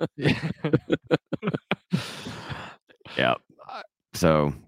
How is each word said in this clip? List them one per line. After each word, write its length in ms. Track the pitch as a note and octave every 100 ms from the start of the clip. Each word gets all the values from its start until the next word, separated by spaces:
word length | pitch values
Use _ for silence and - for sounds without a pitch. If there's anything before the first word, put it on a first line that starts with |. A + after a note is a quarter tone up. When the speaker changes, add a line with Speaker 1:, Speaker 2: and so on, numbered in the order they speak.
| E3 -
Speaker 1:
Yeah. 240 | C#3+ - D#3+ -
<laughs> 80 | D3+ D3+ - E3 - D3+ - - G#3 - - - _ - - - - - - - - - _ - - -
Speaker 2:
Yeah. 180 | B1 B1 - - -
Uh, 120 | A3+ - _ _
so 400 | - E2+ D#2 D2 -